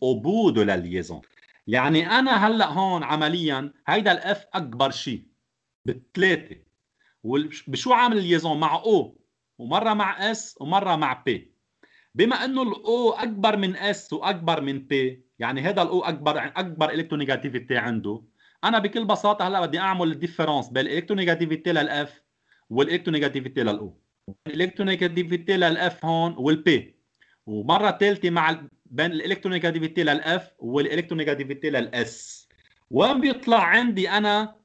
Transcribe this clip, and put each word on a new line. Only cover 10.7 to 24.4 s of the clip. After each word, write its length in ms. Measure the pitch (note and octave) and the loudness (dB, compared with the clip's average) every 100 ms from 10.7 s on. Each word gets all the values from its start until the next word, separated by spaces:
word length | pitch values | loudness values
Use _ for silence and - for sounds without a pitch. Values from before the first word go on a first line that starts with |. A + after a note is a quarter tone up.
| F#3+ G3 D#3 | 0 2 0
مع 280 | C#3 B2 C3+ | 0 -2 -4
بي. 260 | G2+ - _ _ _ _ _ _ A#2 | -4 -6 _ _ _ _ _ _ 2
بما 300 | A3+ A3+ C4 | 2 2 -2
إنه 160 | C4 | -2
الأو 480 | B3 - G#3 A#3+ A#3 | -2 -2 -2 2 2
أكبر 460 | - A3+ G3+ G#3+ G#3 | 0 -4 0 2 2
من 180 | F#3+ F#3 | 0 -2
إس 380 | G3+ G3 - | -4 -4 -6
وأكبر 480 | D#3 F#3 F3+ E3 D#3+ | -6 -4 -2 -2 -2
من 180 | C#3 C3+ | -2 -6
بي، 420 | C3+ C#3 C3 B2+ _ - | -2 0 0 -4 _ -8
يعني 220 | A#2 C3 | -6 -2
هذا 200 | E3 F#3+ | 0 0
الأو 220 | E3+ F3+ | 2 0
أكبر، 340 | F3 D3 D3 D3+ | -2 -2 -2 -2
أكبر 520 | D3 F3+ F#3 D#3 D3+ | -4 -6 -6 -2 -2
إلكترونيجاتيفيتي 880 | D3 E3 D3+ C#3 C3 C#3 B2 B2 B2 | -2 -4 -4 -2 -2 -4 -6 -2 -2
عنده، 440 | A#2 A2+ G2+ A2+ - _ _ _ | -2 -4 -4 -8 -12 _ _ _
أنا 160 | G3 A3+ | 0 0
بكل 260 | G#3 A#3 G#3 | 0 -2 -2
بساطة 420 | G#3 G#3 G#3 F#3 | 2 2 2 0
هلأ 180 | G3 E3 | 0 -2
بدي 140 | E3 | -2
أعمل 320 | F#3+ F#3 E3 | -2 0 0
الديفيرونس 580 | C#3+ E3+ - D#3 C#3+ A#2 | -2 -6 -2 0 0 -2
بين 160 | C3 C#3 | -2 -2
الإلكترونيجاتيفيتي 840 | D#3 F3 G3+ F3 E3 E3 D#3+ F3+ | -2 -2 0 0 0 0 -2 0
للإف 500 | D#3+ C#3+ D3 D3 - _ _ _ _ - | 0 0 -2 -6 -10 _ _ _ _ -4
والإلكترونيجاتيفيتي 960 | A#2 D3+ E3+ F3 D3+ C#3+ C3+ C3 C3 | 0 2 0 0 0 0 -2 -6 -2
للأو. 340 | A2+ G#2 G2+ - _ _ - - | 0 0 -6 -16 _ _ -20 -16